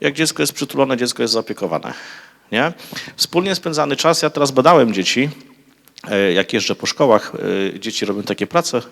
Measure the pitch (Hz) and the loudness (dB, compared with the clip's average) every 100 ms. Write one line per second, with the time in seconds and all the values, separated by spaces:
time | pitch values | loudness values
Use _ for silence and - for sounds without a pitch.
0 | 147 143 156 - 139 - 139 139 135 123 | -4 0 -2 0 -2 -2 -4 0 0 0
1 | 123 - 117 110 107 104 92 80 - 65 | -2 -2 -2 -2 -4 -6 -4 -4 -6 -12
2 | - - - _ _ 117 156 170 - - | -16 -20 -20 _ _ -2 -2 -4 -12 -14
3 | - - - 170 196 185 170 151 147 135 | -12 -6 -2 0 0 -2 -2 -2 0 0
4 | 160 165 151 143 143 131 143 165 117 95 | 2 2 0 0 2 4 6 6 6 2
5 | 90 117 147 - - - _ _ _ - | 0 0 -2 -4 -16 -20 _ _ _ -18
6 | - 101 101 95 95 110 - 98 - - | -2 2 4 2 2 0 -2 -4 -4 2
7 | 139 104 - - 98 95 95 - 113 - | 4 4 2 -6 -4 -2 -2 -4 -8 -4
8 | 104 101 101 101 101 170 - 123 - | -4 -2 -4 -4 -2 0 0 -2 -6